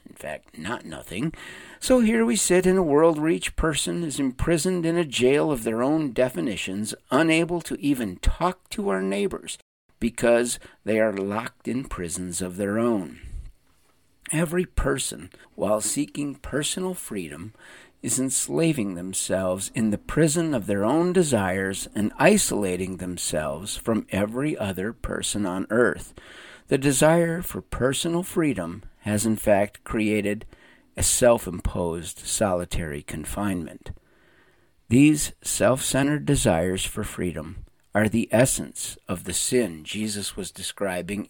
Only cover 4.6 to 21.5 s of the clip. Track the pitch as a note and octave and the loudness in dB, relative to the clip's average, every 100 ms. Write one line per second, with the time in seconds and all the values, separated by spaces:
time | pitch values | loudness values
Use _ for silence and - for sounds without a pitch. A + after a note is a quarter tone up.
4.6 | F3+ F#3 E3 E3+ D#3+ A2+ A#2+ C#3+ D#3+ C#3 | 2 0 0 0 0 4 4 6 4 0
5.6 | A2 A2+ B2+ D#3 D3 A2+ B2+ F#3 D3+ F#2 | 0 0 2 2 0 2 0 0 -4 -4
6.6 | - F#2+ G#2+ - _ C3 E3 D#3+ E3 F3 | -4 -4 -6 -8 _ 2 4 4 2 -2
7.6 | - B2+ C#3 C3+ A2 F2+ - - F3 - | -4 -4 0 0 -2 0 0 2 0 -2
8.6 | _ - G3+ F#3+ F#3+ G3+ G3+ - - - | _ -6 -2 0 0 0 -2 -4 -10 -14
9.6 | _ _ _ _ A#2 - A#2+ A#2 A#2+ - | _ _ _ _ -4 0 4 4 4 -4
10.6 | - - - A2 A2 G2 G2 G#2 B2 - | -10 -14 -2 2 2 2 -2 -4 -6 -10
11.6 | - A2+ C#3 - F2 D#2+ F2+ E2+ F#2 F2+ | -6 -6 -6 -8 -6 -6 -6 -6 -6 -4
12.6 | G2+ G#2+ A#2 A2 D#2+ - - - - - | -2 0 2 0 -2 -10 -12 -12 -12 -18
13.6 | _ _ _ _ _ _ - C#3+ E3 F3 | _ _ _ _ _ _ -4 -2 0 0
14.6 | F3+ - C#3 C#3 - - - - - - | -2 0 0 -2 -4 -8 -14 -20 -20 -6
15.6 | - G#2+ G#2+ - D3 - D3 C3 - C3 | 0 0 0 -2 -4 -4 -8 -8 -6 -4
16.6 | D3 - F#3 F3+ - G#2 E2 D2 G2+ - | -2 -4 -4 -6 -8 -8 -8 -10 -14 -16
17.6 | - - - _ - A#2 C3 C3 - C#3 | -20 -20 -20 _ -4 -2 0 -2 -2 2
18.6 | E3 C#3+ G2+ F2 F2+ F#2 - F#2+ F#2+ F#2 | 2 2 -2 -4 -6 -6 -2 0 0 -2
19.6 | G2 - A2 G#2 - - D#3+ D3+ E3 C3+ | -4 0 0 0 -2 2 4 4 0 -2
20.6 | F#2+ G2+ G#2 D3 F3 F3+ D#3+ B2 F#2+ | -2 0 2 2 2 2 2 2 2